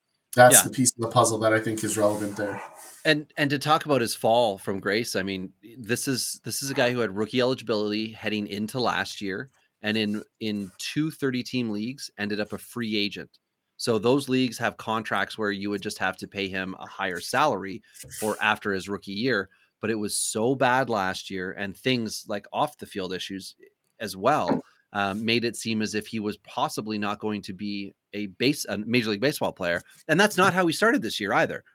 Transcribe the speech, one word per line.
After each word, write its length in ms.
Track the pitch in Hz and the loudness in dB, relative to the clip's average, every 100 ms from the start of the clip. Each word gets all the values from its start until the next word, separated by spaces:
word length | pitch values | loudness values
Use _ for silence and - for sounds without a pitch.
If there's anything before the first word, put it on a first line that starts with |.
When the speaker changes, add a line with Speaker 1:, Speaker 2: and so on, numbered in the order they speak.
| _ _ _ 123 | _ _ _ 8
Speaker 1:
That's 220 | 123 123 | 10 10
Speaker 2:
Yeah. 60 | |
Speaker 1:
the 60 | - | 6
piece 220 | - 123 | 2 2
of 80 | - | 2
the 80 | 110 | 2
puzzle 320 | 131 110 110 | 4 4 4
that 140 | 110 | 2
I 60 | 110 | 2
think 240 | 113 107 | 2 -2
is 140 | 107 104 | -2 2
relevant 380 | 104 104 101 104 | 2 2 -4 -4
there. 260 | 101 101 - - - - 160 | -6 -6 -12 -16 -20 -4 0
Speaker 2:
And, 260 | 151 151 - | 2 0 -2
and 120 | 143 | 0
to 80 | 143 | 2
talk 260 | 147 160 156 | 4 2 4
about 160 | 135 | 2
his 140 | 113 - | 2 2
fall 420 | 113 117 117 95 | 4 6 4 0
from 220 | - 98 | -4 -4
grace, 360 | 98 104 117 101 | 0 0 0 -2
I 80 | |
mean, 300 | 95 95 95 - 117 117 | -2 -4 -6 -12 -20 -12
this 300 | 104 120 - | -4 -2 0
is, 340 | 123 - - | -2 -2 -8
this 200 | - - | -8 -6
is 80 | 139 | -4
a 20 | |
guy 180 | 135 123 | 2 2
who 80 | 123 | 2
had 160 | 110 95 | 0 -2
rookie 240 | 107 127 | -2 2
eligibility 720 | 123 127 117 110 104 107 110 | 2 0 -2 0 0 -2 -4
heading 360 | 110 110 107 104 | -8 -4 -4 -2
into 320 | 101 107 127 | -4 -4 -2
last 420 | 110 90 98 - | 0 0 -2 -6
year, 280 | 98 98 131 _ _ _ | -6 -6 -8 _ _ _
and 120 | 107 110 | -2 0
in, 280 | 104 104 - _ | 0 -2 -8 _
in 320 | 110 104 98 - | -6 -4 -6 -10
two 320 | - 147 156 | -6 -2 -2
thirty 320 | - 139 127 | -2 -2 -2
team 260 | 117 127 117 | -4 -4 -2
leagues 400 | 104 110 139 - - | -4 -6 -8 -12 -6
ended 220 | 104 104 | -4 -2
up 120 | 104 | -4
a 60 | 98 | -8
free 400 | - 123 113 107 | -10 -8 -2 0
agent. 320 | 104 95 - _ _ _ _ - | -2 -4 -12 _ _ _ _ -6
So 220 | - 110 | 0 2
those 280 | 113 139 135 | 4 4 2
leagues 300 | 131 127 - | 2 0 0
have 200 | 113 - | -4 -2
contracts 600 | - 110 101 104 98 - | -2 -2 0 -2 -2 -2
where 140 | 104 | -2
you 180 | 101 101 | -2 -2
would 140 | 101 | -4
just 160 | 104 - | -4 -4
have 180 | 95 95 | -4 -4
to 100 | 95 | -8
pay 200 | 107 95 | -4 -4
him 280 | 95 92 92 | -4 -6 -8
a 80 | 92 | -12
higher 320 | - 95 87 | -6 -4 -4
salary 640 | - 127 151 104 95 110 - - - - | -2 2 2 0 -4 -10 -14 -20 -16 -4
for 160 | 107 104 | -2 2
after 320 | 107 104 107 | 2 2 0
his 160 | 95 90 | -2 -2
rookie 220 | 98 - | -6 -6
year. 380 | 98 127 107 98 _ _ _ | -2 0 0 -2 _ _ _
But 100 | 107 | -2
it 40 | 110 | -2
was 220 | 104 - | -2 -2
so 380 | - 110 117 135 | -2 0 2 4
bad 340 | 127 127 123 | 4 4 2
last 400 | 110 95 92 - | 0 0 -2 -6
year, 220 | 95 92 | -6 -6
and 260 | - 101 92 | -6 -8 -4
things 480 | 131 127 110 - - | -2 0 -2 -6 -8
like 200 | 104 - | -8 -6
off 280 | 110 147 - | -2 -2 -4
the 80 | 104 | -12
field 260 | 101 92 | -8 -6
issues 420 | 92 - 98 95 - - _ _ _ | -6 -8 -10 -12 -18 -20 _ _ _
as 180 | 107 95 | -10 0
well, 460 | 107 147 117 113 - _ _ | 2 2 2 0 -2 _ _
um, 300 | 101 98 101 | -2 -2 0
made 220 | 113 117 117 | 0 2 2
it 100 | - | -2
seem 280 | 117 110 | -2 -2
as 100 | 107 | -2
if 140 | 104 - | -2 -4
he 120 | 113 | -4
was 180 | 104 101 | -4 -6
possibly 600 | - - 147 - 110 107 | -8 -4 -2 -2 -4 -2
not 220 | 104 104 | -2 -4
going 220 | 107 104 | -4 -4
to 100 | 95 | -6
be 400 | 92 104 101 98 - _ | -8 -6 -6 -8 -14 _
a 140 | 104 104 | -8 -8
base-, 380 | 90 120 147 - | 0 2 2 -2
a 80 | 101 | -4
Major 320 | 107 123 110 | 0 2 2
League 100 | 101 | 2
Baseball 320 | 131 151 92 | 0 0 -2
player. 300 | - 90 87 - - - | -2 -2 -2 -4 -12 0
And 100 | 160 | 4
that's 200 | 208 208 | 4 6
not 160 | 190 | 4
how 120 | 180 175 | 4 2
he 60 | |
started 300 | 147 214 254 | 4 2 2
this 180 | 110 - | 0 -4
year 140 | 101 | 0
either, 320 | 135 139 78 - | 2 2 -2 -12